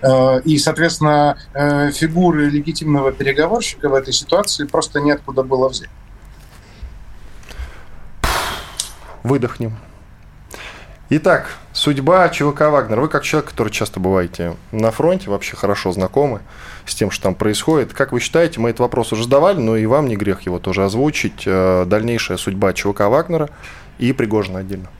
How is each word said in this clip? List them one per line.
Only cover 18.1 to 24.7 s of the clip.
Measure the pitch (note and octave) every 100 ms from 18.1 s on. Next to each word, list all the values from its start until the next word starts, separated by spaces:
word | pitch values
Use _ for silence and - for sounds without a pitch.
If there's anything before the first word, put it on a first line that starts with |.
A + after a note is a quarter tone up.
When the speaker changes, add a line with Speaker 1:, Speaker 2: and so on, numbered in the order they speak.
Speaker 2:
вы | A#2+
считаете, | - D#3+ E3+ E3+
мы | A#2
этот | A#2
вопрос | B2 - A#2
уже | G#2+
задавали, | A#2 C#3 E3+ G3
но | A2+ A2+
и | A2
вам | C3+ C#3+
не | G#2+
грех | G2+ F#2
его | - F2+
тоже | F#2+ F#2
озвучить. | G2 G#2+ C#3+ D3+ G#2 - -
Э, | F#2+ F#2 F#2 F2+
дальнейшая | G#2 A2 A#2 - F#2
судьба | - F#2+ G2
Ч | F2+ G2+
В |
К | G2+ G#2
"Вагнера" | C3 F3 E3 D3 - - - - -
и | A#2+
Пригожина | C3 A#2 G#2+ F#2+ F#2
отдельно. | F#2+